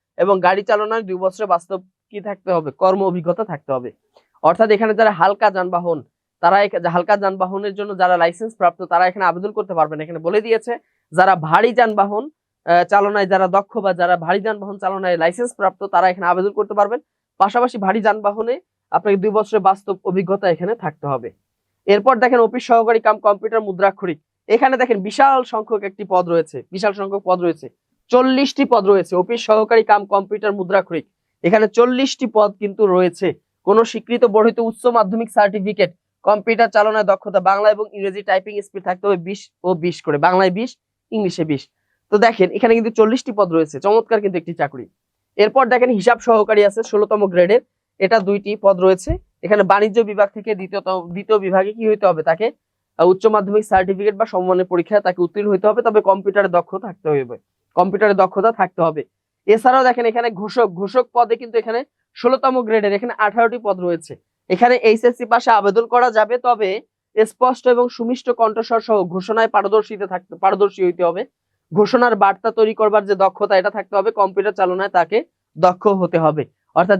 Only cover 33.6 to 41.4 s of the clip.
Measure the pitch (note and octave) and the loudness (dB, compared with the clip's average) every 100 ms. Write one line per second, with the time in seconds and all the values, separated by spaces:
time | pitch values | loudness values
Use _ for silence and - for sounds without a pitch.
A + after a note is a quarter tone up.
33.6 | - A3 A3+ A3 - A#3 A#3+ G#3 A3+ A#3 | 0 2 2 -4 -6 0 2 4 2 0
34.6 | A3+ A3 B3 A#3 G3 A3+ A3+ - G#3 G3+ | -4 -4 0 0 0 -2 -2 0 0 0
35.6 | F#3+ G3+ F3 - _ _ - G#3 G#3+ A3 | -6 -2 -2 -4 _ _ -2 0 0 0
36.6 | A3+ A3 G#3+ G#3+ G3+ G3 G#3 F#3+ F3+ G3 | 2 2 2 2 0 -2 -2 0 2 2
37.6 | G#3+ G#3 G#3+ G3+ G3 G3 G#3 F#3+ G3 G3+ | 2 2 -4 -6 -8 -6 -2 -2 -2 -10
38.6 | G3 F#3+ F3+ F#3 G3+ F#3 E3+ G3+ - _ | -10 -10 -8 -4 -2 -2 -4 -12 -14 _
39.6 | F3 F3 F3 D#3+ - D3 E3 F#3 F#3+ F3+ | -4 -2 -4 -6 -4 0 2 4 2 0
40.6 | B3+ - _ _ _ A3 F#3+ F3 | -6 -10 _ _ _ -4 -4 -4